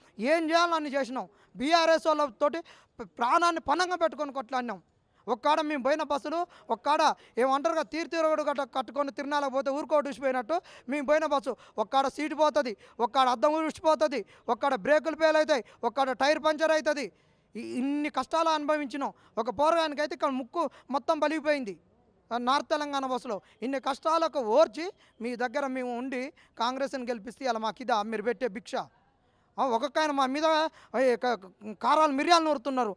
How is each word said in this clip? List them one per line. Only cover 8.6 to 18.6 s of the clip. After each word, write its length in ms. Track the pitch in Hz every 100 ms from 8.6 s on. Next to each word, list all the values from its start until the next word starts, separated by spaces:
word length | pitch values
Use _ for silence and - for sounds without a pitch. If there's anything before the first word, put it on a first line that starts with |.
కట్టుకొని 500 | 269 - 247 254 285
తిరునాళ్ళకు 400 | - 277 294 277
పోతే 180 | 262 277
ఊరుకోటి 400 | 277 302 302 285
ఊసిపోయినట్టు 520 | 220 269 254 220 339 - - -
మేము 180 | 285 269
పోయిన 180 | 302 311
బస్సు, 300 | 285 277 214 - -
ఒక్కాడ 300 | 208 269 277
సీటు 280 | - 208 302
పోతుంది, 420 | 302 294 254 202 - -
ఒక్కాడ 300 | 233 277 262
అద్దం 360 | 240 302 311 320
ఊసిపోతుంది, 600 | - 320 302 302 262 196 - -
ఒక్కాడ 260 | 233 277 254
బ్రేకులు 400 | 196 302 320 302
ఫెయిల్ 220 | 320 311
అవుతాయి, 280 | 302 285 - -
ఒక్కాడ 280 | 233 226 262
టైర్ 280 | 247 277 311
పంచర్ 320 | 311 311 311
అవుతుంది. 400 | 311 302 294 269 _ _ _ _ -
ఈ-, 220 | 226 240
ఇన్ని 320 | 269 285 294
కష్టాలు 400 | 269 262 320 330
అనుభవించినాం. 640 | 311